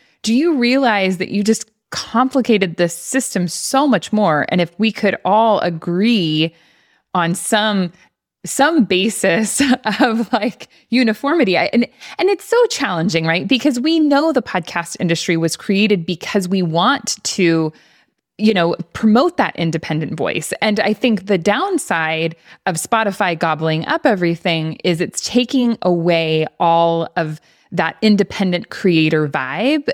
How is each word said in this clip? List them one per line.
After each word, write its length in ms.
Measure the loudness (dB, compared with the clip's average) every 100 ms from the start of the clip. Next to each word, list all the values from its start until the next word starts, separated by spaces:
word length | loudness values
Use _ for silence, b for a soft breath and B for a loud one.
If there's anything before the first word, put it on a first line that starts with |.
| b b
"Do 120 | 0
you 220 | 2 2 2
realize 600 | 2 2 2 2 0 -2
that 120 | -4
you 120 | 0
just 260 | 0 0 -4 _ _
complicated 840 | -12 -4 0 0 0 2 2 0 0
this 200 | -2 -2
system 500 | -4 -4 -2 -4 -4
so 380 | -6 -2 0 2
much 260 | 0 0
more?" 340 | 0 2 2 0
And 120 | -2
if 160 | -2 -2
we 120 | -2
could 260 | 0 -2 0
all 360 | 2 2 4 2
agree 920 | 0 -4 -4 0 2 2 2 0 -2 b b b b b _
on 220 | -2 0 -2
some, 560 | -2 0 2 0 -2 b b _ _ _
some 400 | -6 0 2 2
basis 800 | 2 2 0 0 0 2 0 0 0 0
<laughs> 200 | -2 0
of, 320 | 0 0 -2
like, 340 | -2 -2 -6 -16 b b
uniformity, 640 | 0 2 0 0 2 2 2
I, 100 | 2
and, 140 | 0 -2 B B -2
and 100 | 0
it's 160 | 0
so 220 | 0 2 2
challenging, 580 | 0 -2 -2 0 0
right? 220 | 0 -2 0
Because 320 | 0 2 0
we 220 | 0 2
know 320 | 2 2 2
the 100 | 0
podcast 540 | -2 -4 -4 -6 -6 -4
industry 380 | -2 0 0 0
was 200 | -2 -2
created 480 | -2 0 2 0
because 440 | -2 -8 -4 -4 0
we 140 | -2
want 600 | 0 0 0 0 -4 -8
to, 500 | -6 0 2 2 -2 b b b b _ _ -2
you 160 | 0
know, 200 | 2 0 -2 -8
promote 420 | -2 2 4 2 0
that 180 | -2
independent 640 | -2 -4 -4 -4 -4 -4 -4
voice. 360 | -4 -4 -6 -4
And 180 | -2 0
I 140 | -2
think 320 | 0 0 0 0
the 120 | 0
downside 960 | 0 0 -2 -2 -2 -2 -2 -2 -4 -6 B B -6
of 100 | -6
Spotify 600 | -2 0 0 -2 -2 0
gobbling 480 | -2 0 -2 -2 -2
up 200 | 0 0
everything 720 | 2 0 -2 -2 -2 -4 -2
is 180 | -2 0
it's 200 | -4 -6
taking 580 | -2 -2 0 0 0 0
away 640 | 0 0 2 2 2 0 -2 0
all 500 | 2 4 2 0 -2
of 260 | -4 -4 -6 b b b
that 260 | -4 -4 0
independent 680 | 4 4 2 -2 -2 -2 -6
creator 580 | -2 2 4 4 2 0
vibe 600 | -2 -4 -2 0 0 -2